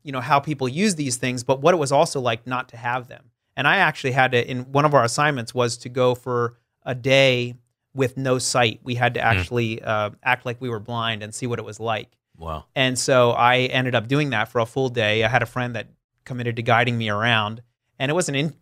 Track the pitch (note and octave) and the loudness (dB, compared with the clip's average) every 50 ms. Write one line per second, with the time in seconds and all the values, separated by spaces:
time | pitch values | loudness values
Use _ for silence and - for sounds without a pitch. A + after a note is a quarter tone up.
0 | - D3+ C3+ B2+ A#2+ D3+ D3 C#3 - D#3 D3 - C3 B2 C3 E3 G#3 A3 F3 D#3 | -14 -10 -8 -6 -2 2 2 2 2 0 -4 -2 -4 -4 0 0 0 0 0 -2
1 | D3 C3 A#2+ - C3 B2+ B2 B2 A#2 - C3+ C#3 C3+ E3+ F#3 E3 C#3 C3 C#3 C#3+ | -4 -6 -4 -4 -4 -4 -4 -4 -2 -2 0 2 4 2 4 4 2 2 2 2
2 | E3 - - C#3 B2 A#2+ A#2 A#2 - B2+ B2+ B2+ B2+ _ - A#2 B2 A#2+ B2 B2+ | 2 2 0 -4 -2 -2 -2 -4 -6 -8 -6 -6 -6 _ -12 -8 -6 -4 -4 -4
3 | A#2+ B2 - - _ _ _ _ _ _ - - C3 D3 F3+ G3 F3+ D3+ - - | -6 -10 -20 -20 _ _ _ _ _ _ -6 -2 2 2 4 4 4 2 2 0
4 | - C3 B2 C3+ C3 B2+ B2+ A#2+ A#2 - C3 B2 B2 C3 C3+ C#3 D3 D3+ D3 C3 | -4 0 4 4 4 4 4 2 0 0 -4 -8 -6 -2 0 2 4 6 6 6
5 | A#2 A#2 - D3+ D3 D3+ C#3+ B2 A2+ - - B2 A#2+ A#2+ A#2 - - B2 B2 B2+ | 4 4 0 0 0 0 0 -2 -6 -6 -2 -2 -2 -2 -2 -6 -12 -8 -2 0
6 | B2+ B2+ B2 B2 - C3 B2 A#2+ A#2+ A#2 - _ _ _ _ _ - C#3+ B2+ B2+ | 0 0 0 -2 -4 -4 -2 -2 -2 -4 -6 _ _ _ _ _ -10 -10 -8 -4
7 | A2+ C3+ C3+ C3+ C3+ C3+ B2+ B2 A#2+ B2 B2 - _ _ _ _ _ _ - C3+ | 0 4 4 6 6 4 4 0 -2 -6 -10 -14 _ _ _ _ _ _ -4 -2
8 | C3 A#2+ - C3 C3+ C3 B2+ B2+ - - - B2+ A#2+ A2 - - - B2+ A#2+ A#2+ | -2 -2 -2 -2 -2 0 0 0 0 -2 2 2 2 2 0 -4 -8 -6 -2 0
9 | B2 A#2+ B2 - A#2+ A#2 G#2+ F#2 F2 - B2 A#2+ A#2 A2 A2 - - - A2 G#2+ | 0 0 0 2 2 2 2 2 0 -2 -2 -2 -2 -2 -4 -6 -6 -4 -4 -2
10 | G#2 G#2 - _ - C3 B2+ B2 - B2+ A#2 A#2+ C3 B2 A#2 G#2 G2+ A#2+ A#2+ A#2 | -4 -4 -6 _ -2 -2 -2 -2 -4 -8 -8 -8 -8 -8 -8 -8 -8 -8 -8 -6
11 | A2+ A2+ A2 G#2 G#2+ G#2+ A2 - C3 A#2+ A#2 A2 G#2+ A2 G#2 A2 A2 A2+ A2 G#2+ | -4 -4 -6 -6 -10 -12 -12 -8 -6 -6 -6 -6 -8 -10 -12 -8 -6 -4 -4 -4
12 | A2+ _ _ _ _ _ _ - E2 E2 D#2 - - _ - C#3+ C3 B2+ B2+ B2 | -6 _ _ _ _ _ _ -14 -10 -8 -8 -10 -10 _ -2 0 0 0 0 -2
13 | - D3 C3+ B2+ A#2+ A#2+ A#2+ - A#2 B2 B2+ B2+ B2+ B2+ C3 C3 B2+ B2+ B2 A#2 | 0 2 4 4 6 6 4 4 4 4 4 4 2 0 0 -2 0 0 0 -2
14 | G#2+ A#2+ C#3 D3 D3+ C#3 A#2+ G#2+ A2+ - - A#2+ A2+ - - C3+ C3+ B2+ B2 A#2+ | 0 0 0 0 0 0 0 -2 -2 -2 0 -2 -2 -2 -2 -2 -2 -2 0 0
15 | G#2+ G#2 G#2+ A2 A2 A2 B2+ A#2+ A#2 - - B2+ B2 A#2+ A#2 G#2+ G#2+ - _ _ | 0 0 2 2 2 2 2 0 0 -2 -6 -6 -6 -6 -6 -10 -12 -12 _ _
16 | _ _ _ _ _ - C3 B2 A#2+ A#2+ A2+ A#2+ A#2 B2 A2+ A#2 A#2+ B2 A#2+ A#2 | _ _ _ _ _ -12 -8 -6 -4 -4 -4 -2 0 2 2 2 2 2 0 -2
17 | A2+ G#2+ G#2 G#2 A2+ A#2+ A#2 A2 G#2 G#2 A2 A#2 - _ _ _ _ _ _ - | -2 -2 -2 0 0 2 2 2 0 -2 -6 -10 -18 _ _ _ _ _ _ -6
18 | C3+ C#3 D#3 F3+ F3 D3+ C#3 C3+ D#3 D#3 - _ | -4 -2 0 0 -2 -2 -2 -2 -2 -4 -6 _